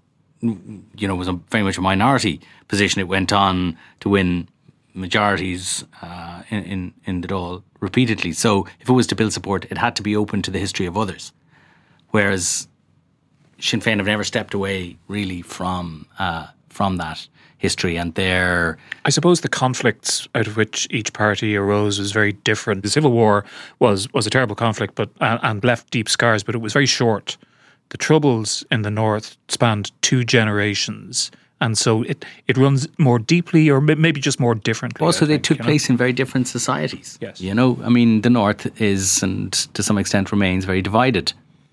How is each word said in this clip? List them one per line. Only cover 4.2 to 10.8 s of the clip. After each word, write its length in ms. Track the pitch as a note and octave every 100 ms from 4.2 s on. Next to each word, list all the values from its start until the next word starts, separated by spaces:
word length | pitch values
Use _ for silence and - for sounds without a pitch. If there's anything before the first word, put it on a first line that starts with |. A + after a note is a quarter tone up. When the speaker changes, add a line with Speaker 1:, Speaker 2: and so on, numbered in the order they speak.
| F2+ F2 - _ _ _ _ F#2
Speaker 1:
majorities, 920 | F#2 A2 G#2 F#2+ F#2 F2+ F#2 - - -
uh, 400 | E2+ F2 E2+ E2+ -
in, 140 | G#2+
in, 300 | F2 F#2+ F2+ - -
in 160 | F#2
the 60 | F#2+
Dáil 340 | G2 F2 F2+ - -
repeatedly. 540 | G2+ B2+ B2 A#2 F2
So 340 | - A#2 G2 F#2+ -
if 80 | -
it 40 |
was 120 | B2+ A2+
to 80 | -
build 160 | A2
support, 340 | - F#2+ F#2+ -
it 80 | -
had 180 | A#2+ A#2
to 40 |
be 140 | G#2 G#2
open 260 | G#2 G2+
to 100 | F#2
the 80 | F#2+
history 280 | F#2+ -